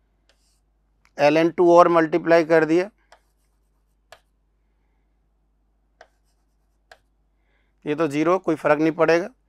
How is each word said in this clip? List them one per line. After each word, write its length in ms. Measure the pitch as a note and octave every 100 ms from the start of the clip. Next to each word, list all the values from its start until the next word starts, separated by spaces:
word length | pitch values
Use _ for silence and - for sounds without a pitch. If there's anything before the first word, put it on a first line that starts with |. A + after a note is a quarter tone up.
| _ _ _ _ _ _ _ _ _ _ _ -
एल 200 | D3 D#3
एन 120 | E3
टू 180 | E3 F3
और 160 | E3+ F3
मल्टीप्लाई 540 | E3+ D#3+ E3 D#3+ E3+ D#3
कर 200 | E3 D#3
दिया, 240 | E3+ G3 _ _ _ _ _ _ _ _ _ _ _ _ - _ _ _ _ _ _ _ _ _ _ _ _ _ _ _ _ _ _ _ _ _ _ _ _ _ _ _ _ _ _ _ _ _ _ _ _ D#3
ये 100 | D3
तो 120 | D#3+
ज़ीरो, 300 | C#3+ D#3+ F#3
कोई 160 | F3 D#3
फ़र्क 240 | D3+ D3
नहीं 120 | D#3+
पड़ेगा, 360 | E3 D#3+ E3+ G#3 _